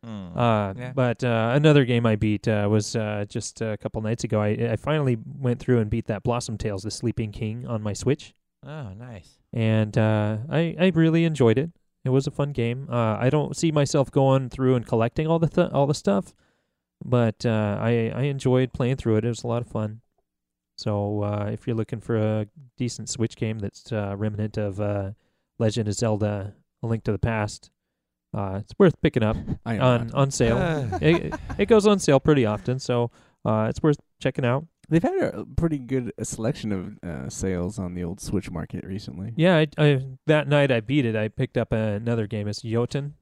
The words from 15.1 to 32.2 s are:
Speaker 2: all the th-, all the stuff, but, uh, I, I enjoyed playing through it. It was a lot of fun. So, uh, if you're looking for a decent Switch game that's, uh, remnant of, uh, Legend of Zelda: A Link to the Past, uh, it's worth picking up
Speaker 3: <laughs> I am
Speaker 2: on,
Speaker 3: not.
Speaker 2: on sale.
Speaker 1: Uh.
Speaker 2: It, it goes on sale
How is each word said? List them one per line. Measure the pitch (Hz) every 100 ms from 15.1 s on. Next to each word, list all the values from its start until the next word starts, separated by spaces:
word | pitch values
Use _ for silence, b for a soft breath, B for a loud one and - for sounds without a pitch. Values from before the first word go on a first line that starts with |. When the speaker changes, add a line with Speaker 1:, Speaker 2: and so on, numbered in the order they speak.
| - 156
Speaker 2:
all | 165
the | 160
th-, | - 170
all | 135 139
the |
stuff, | 147 - 202 - _ _ _ _ _ _ _
but, | - 123 117 -
uh, | 123 110 104 101
I, | 110 117 113
I | 107
enjoyed | 143 139 131 127 127
playing | - 123 131
through | 120 107
it. |
It | 120
was | 113
a | 120
lot | 117
of | 120
fun. | 117 107 110 _ _ _ _ _ _ _ -
So, | - 104 101 104
uh, | 104 104 104
if | 110 -
you're | 113
looking | 107 117
for | - 113
a | 107 107 107 - 135 _
decent | 123 - 110
Switch | - 117 -
game | 113 110
that's, | 98 - -
uh, | 110 101 98
remnant | 107 104 107 110
of, | 104 98
uh, | 104 101 98 107 _ _ _ _
Legend | 113 113 107
of |
Zelda: | 98 117 107 104 104 98 - _ _
A | 113
Link | 113
to | -
the | 101
Past, | 123 113 104 - - _ _ _ _ _ _
uh, | 107 98 98
it's | - -
worth | 190 -
picking | 160 -
up | 107 - -
Speaker 3:
<laughs> | -
I | - 113
am |
Speaker 2:
on, | 127 120 117
Speaker 3:
not. |
Speaker 2:
on | 143 135
sale. | - 117 117
Speaker 1:
Uh. | - 156 123 -
Speaker 2:
It, | 151 170 - - - -
it | 202
goes | 226 208
on | 202
sale | - 139